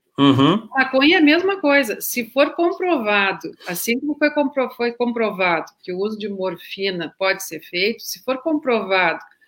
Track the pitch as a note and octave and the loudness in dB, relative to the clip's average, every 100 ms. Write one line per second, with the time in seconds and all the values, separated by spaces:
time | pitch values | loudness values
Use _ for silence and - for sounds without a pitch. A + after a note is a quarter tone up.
0 | _ - C#3 B2+ C#3+ G3+ - C4+ C4 C4 | _ 2 4 6 4 2 0 -2 0 2
1 | C#4+ F#4 D4 E4 F#4 G4 D4 C#4+ A#3 - | 4 6 6 4 2 0 2 2 2 -4
2 | - B3 A#3 C4+ C#4+ - E4+ F#4+ F#4 D4+ | -6 -6 -4 0 0 0 -2 0 0 0
3 | G#3+ G#3 G3 F3+ - - - F3 - B3 | 2 2 0 -2 -10 -12 -10 -6 -4 -2
4 | D4 D4 D4 D4 C#4+ C4+ B3 - A#3+ A#3+ | -4 0 0 2 0 -2 -4 -2 -4 -2
5 | A#3+ A#3 A3 F#3 F#3 E3 - _ - F3+ | -2 0 -2 0 0 0 -4 _ -10 -6
6 | G#3 G#3 G3+ G3 F#3 E3+ - - G3 F3+ | -4 -4 -8 -6 -6 -6 -12 -6 -4 -4
7 | D#3+ - F#3+ F#3+ - D#3 - F3+ G3+ A3+ | -8 -4 -2 -2 -6 -12 -8 -4 -2 -4
8 | - - - C4 E4 D4+ C4 A3+ F#3+ F#3+ | -10 -8 -6 -6 -4 -2 0 -2 0 2
9 | F3 D#3+ - _ | 2 0 -10 _